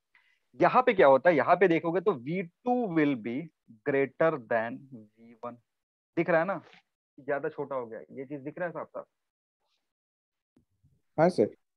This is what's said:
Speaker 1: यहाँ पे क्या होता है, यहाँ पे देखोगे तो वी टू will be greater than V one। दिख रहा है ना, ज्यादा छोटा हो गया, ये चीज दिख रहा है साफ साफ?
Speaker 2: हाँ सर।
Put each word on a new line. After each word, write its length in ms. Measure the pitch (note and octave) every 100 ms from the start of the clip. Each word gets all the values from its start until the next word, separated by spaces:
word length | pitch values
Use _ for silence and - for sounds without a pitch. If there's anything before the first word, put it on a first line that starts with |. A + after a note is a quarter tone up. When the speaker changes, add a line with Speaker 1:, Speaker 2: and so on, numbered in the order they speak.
| _ _ _ _ _ B2
Speaker 1:
यहाँ 220 | E3+ A#3+
पे 100 | B3
क्या 120 | G#3 D3
होता 240 | C3+ F3
है, 60 | D#3+
यहाँ 200 | B2 F3+
पे 120 | F#3+
देखोगे 320 | E3 E3+ F3
तो 120 | F#3
वी 280 | D#3 A#2+ F3+
टू 300 | F3 _ B3 B3 A3+ E3
will 200 | D3 C3
be 180 | G#2+ B2 E3 _ _ A2+ -
greater 420 | C#3 C3+ - E3 D#3 A#2
than 320 | A#2 A2+ C3+ C3+
V 420 | B2+ G#2+ A2+ A#2 A#2 A#2+
one। 100 | A#2+ _ _ _ _ _ -
दिख 140 | E3+
रहा 100 | E3
है 60 | F3
ना, 140 | F3 - - _ _ _ -
ज्यादा 300 | C#3+ C#3+ D3+
छोटा 280 | D3+ C3+ C3+
हो 100 | A#2+
गया, 140 | A2
ये 240 | - A#2
चीज 160 | C3+ D3
दिख 180 | C3 -
रहा 80 | F3
है 60 |
साफ 160 | E3 A#2
साफ? 180 | - - _ _ _ _ _ _ _ _ _ _ _ _ _ _ _ _ _ _ _ _ -
Speaker 2:
हाँ 100 | E3+
सर। 260 | E3+ G#2 - _